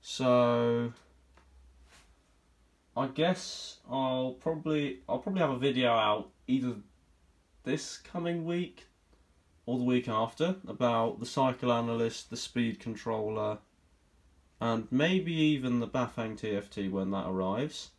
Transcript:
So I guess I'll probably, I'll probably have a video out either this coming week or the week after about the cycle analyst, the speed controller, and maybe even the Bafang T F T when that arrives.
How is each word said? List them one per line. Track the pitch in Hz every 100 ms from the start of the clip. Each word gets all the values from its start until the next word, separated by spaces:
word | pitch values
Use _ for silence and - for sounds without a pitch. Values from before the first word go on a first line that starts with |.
So | - - 127 123 120 120 120 120 120 117 _ _ _ _ _ - - _ - - _ _ _ _ _ _ _ _ _ -
I | 135
guess | 139 165 180 - - - - -
I'll | 131 131 127 131
probably, | 127 - 160 156 151 143 - -
I'll | 127
probably | - 190
have | 156
a | 127
video | 139 127 123
out | 117 107 104 - _ -
either | 131 127 107 - _ _ _ _ _ _ _
this | - 151 - -
coming | - 175 170 170 165
week | 175 180 - - _ _ _ _ _ _ _ -
or | 123
the |
week | 123 123 123
after | 110 113 - 170 185 -
about | - 120 113 113 104
the | 120
cycle | - 135 123 123
analyst, | 117 117 117 117 - -
the | 110
speed | - 123 117 104
controller, | - 110 - 110 107 110 107 107 _ _ _ _ _ _ _ _ _ _
and | 117 113 110
maybe | 127 160 185 165
even | 160 156 147 127 120
the | 113
Bafang | 135 120 - 113 104
T | 110
F | 101 -
T | - 98
when | 95 95
that | 98 90
arrives. | 95 92 104 151 - -